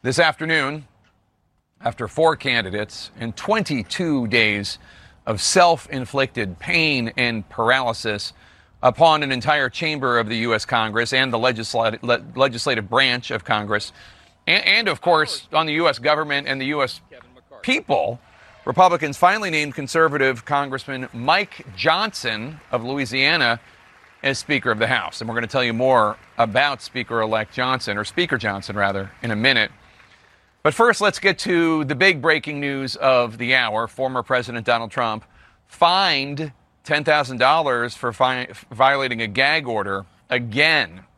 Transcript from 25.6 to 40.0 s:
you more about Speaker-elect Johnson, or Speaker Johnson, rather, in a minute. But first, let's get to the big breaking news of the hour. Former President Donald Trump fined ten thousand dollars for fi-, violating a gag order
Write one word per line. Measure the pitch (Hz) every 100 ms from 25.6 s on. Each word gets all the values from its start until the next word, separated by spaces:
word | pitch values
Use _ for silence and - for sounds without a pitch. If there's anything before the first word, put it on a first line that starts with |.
you | 123
more | 113 131 127 107 110 - -
about | 117 110 143 135
Speaker-elect | - 131 113 117 110 110 107
Johnson, | - 127 131 - 101
or |
Speaker | 107 - 175 127
Johnson, | 107 98 - 104
rather, | 98 98 98 -
in | 117
a | 107
minute. | 123 127 107 - - _ - _ _ _ _ _
But | 151
first, | - 233 226
let's | 208 -
get | 196 180
to | - 175 165 160
the | 143
big | 139 190 165
breaking | 160 156 151 147
news | 143 139 131 -
of | 135 127 120 113
the | 120
hour. | 131 120 107 113
Former | - 131 131
President | 113 127 120 120 113
Donald | 117 113
Trump | - 117 110 - _ _ _ _
fined | - 170 185 190 143 139 143 156 - _ _
ten | - 151
thousand | 151 151 131 127
dollars | 127 156 147 120 120 -
for | 123
fi-, | 107 127 127 123 101 -
violating | 110 131 139 135 117
a | 113
gag | 104 135 160 135
order | 110 101 98